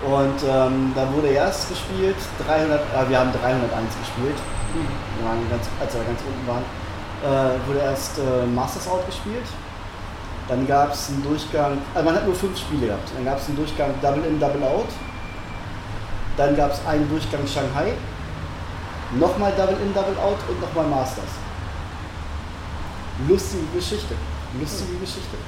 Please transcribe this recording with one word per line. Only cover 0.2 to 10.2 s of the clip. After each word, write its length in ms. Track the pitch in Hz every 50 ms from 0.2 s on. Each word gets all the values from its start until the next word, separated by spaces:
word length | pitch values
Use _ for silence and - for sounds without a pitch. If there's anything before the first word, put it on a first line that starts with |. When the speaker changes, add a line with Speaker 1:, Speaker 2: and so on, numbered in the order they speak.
| 139 135 139 - 143
Speaker 1:
ähm, 460 | 135 131 135 131 127 131 131 131 131 127
da 160 | 135 131 131
wurde 160 | 139 151 151 143 135
erst 340 | 139 160 190 190 - - -
gespielt, 440 | 180 - - - 190 190 190 190 196 - - - - - 147
dreihundert, 360 | 147 156 156 156 156 151 147 147 - -
äh, 140 | 131 131 127
wir 80 | 131 127
haben 140 | 127 127
dreihunderteins 600 | 123 117 123 127 131 131 120 110 - 123 113 110 - -
gespielt. 400 | 110 107 101 113 123 139 147 - - - - - - - -
Speaker 2:
Mhm. 100 | 165 151 135 139 - - - - 117
Speaker 1:
Wir 80 | 113 113
waren 220 | 113 117 117 117
ganz, 160 | 120 120 - - - -
als 120 | 139 120 117
wir 100 | 120 110
ganz 160 | 120 120 113
unten 240 | - 139 135 127 127
waren, 160 | 120 120 123 127 - - - - - - - - - - - -
äh, 400 | 143 135 135 135 131 127 131 123
wurde 140 | 131 143 139
erst, 380 | 143 135 135 - - - - 151
äh, 280 | 139 131 127 127 123
Masters 400 | 120 120 123 131 131 - 185 -
Out 180 | 180 185 185 180
gespielt. 360 | - - - - 202 214 247 240 - - - - - - - - - - - - - - -